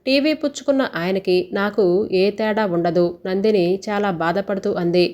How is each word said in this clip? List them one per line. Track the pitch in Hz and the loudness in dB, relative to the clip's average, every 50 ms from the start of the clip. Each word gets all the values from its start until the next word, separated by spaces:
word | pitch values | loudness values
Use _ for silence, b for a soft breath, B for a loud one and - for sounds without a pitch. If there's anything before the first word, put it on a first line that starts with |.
టీవీ | _ 262 269 285 269 311 302 | _ 0 0 2 2 2 0
పుచ్చుకున్న | 302 - 285 - - - 285 277 269 254 - - | 0 -2 -4 -6 -4 -2 0 0 0 0 -2 -4
ఆయనకి | 165 170 185 190 190 - 185 180 180 180 - 196 | -4 -2 -2 -2 -2 0 2 0 0 0 -2 -2
నాకు | 202 202 208 202 233 196 175 175 196 214 - | -2 -2 0 0 2 2 2 2 2 0 0
ఏ | 185 185 190 208 | 0 2 2 0
తేడా | 202 - 220 214 208 220 214 | 0 -2 -2 -2 0 0 0
ఉండదు." | 190 170 170 170 175 160 175 175 175 175 - - | 0 0 0 0 2 2 2 2 0 -2 -6 -6
నందిని | 185 190 196 196 220 214 190 175 175 190 190 | -4 -2 0 2 2 2 2 2 2 0 -2
చాలా | - 220 208 202 208 202 | -4 -4 -4 -2 -2 -2
బాధపడుతూ | 175 160 160 170 175 202 196 - 202 196 - 202 - | -2 0 -2 0 0 -2 -2 -4 -4 -4 -2 -4 -2
అంది. | 180 170 175 170 180 175 175 | -2 -2 0 2 2 2 2